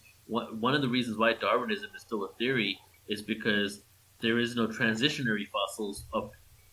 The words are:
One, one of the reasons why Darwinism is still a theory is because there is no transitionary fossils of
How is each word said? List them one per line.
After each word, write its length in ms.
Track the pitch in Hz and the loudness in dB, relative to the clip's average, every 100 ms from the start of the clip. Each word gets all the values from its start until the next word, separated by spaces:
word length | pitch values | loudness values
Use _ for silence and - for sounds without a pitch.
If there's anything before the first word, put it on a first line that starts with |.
| - - - | -20 -20 -6
One, 340 | 110 113 113 | -4 -4 -2
one 140 | 120 | 2
of 80 | 147 | 2
the 60 | 135 | 2
reasons 300 | 123 117 107 | 0 0 4
why 160 | 113 | 4
Darwinism 560 | 113 101 120 117 101 104 - | 4 2 2 2 -4 -4 -14
is 60 | |
still 220 | - 110 | -6 -4
a 60 | 95 - | -4 -2
theory 400 | 120 131 101 92 - - - | 0 2 0 -2 -10 -18 -8
is 140 | 104 | -8
because 600 | - 107 113 104 101 101 - _ _ - | -4 -2 2 2 0 -4 -18 _ _ -4
there 180 | 117 117 | 0 2
is 160 | 120 120 | 2 0
no 120 | 110 | 0
transitionary 800 | - 117 110 143 147 123 107 98 | 2 0 2 0 0 -2 -2 -2
fossils 560 | 104 98 - 104 98 - | -2 -2 -4 -6 -8 -4
of 180 | 110 104 - - - - | -4 -4 -12 -20 -20 -20